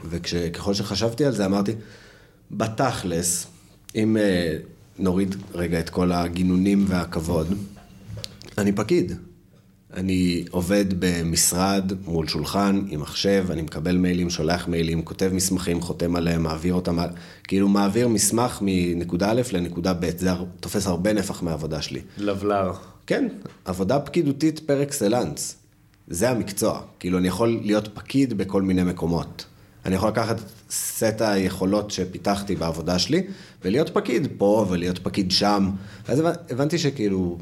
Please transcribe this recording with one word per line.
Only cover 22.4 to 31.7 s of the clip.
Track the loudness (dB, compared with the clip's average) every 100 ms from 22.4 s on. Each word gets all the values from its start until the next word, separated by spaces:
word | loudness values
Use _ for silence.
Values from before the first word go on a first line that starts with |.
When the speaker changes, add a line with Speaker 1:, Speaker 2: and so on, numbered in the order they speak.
| 0 2 0 -4 -12 -16 -4
Speaker 1:
כן, | -2 -2 -6 -16 -14
עבודה | -8 -2 0 0
פקידותית | 0 0 0 2 0 0
פר | -2 0
אקסלנס. | 0 0 2 2 0 -4 -10 -12 _ _ _ _ -10
זה | 0 2
המקצוע. | 2 -2 0 0 -2 -10 -8
כאילו, | -2 2
אני | 2
יכול | 2 2 2
להיות | 2 0 0
פקיד | -14 -2 0 2 0
בכל | 0 0
מיני | 2 2
מקומות. | 2 0 0 0 -2 -12 -18 -20 -20 -10
אני | -2
יכול | 0 2
לקחת | 0 -2 -2
את | -6 -18 -10
סט | -6 -6 0 0 2
היכולות | 2 2 0 0 0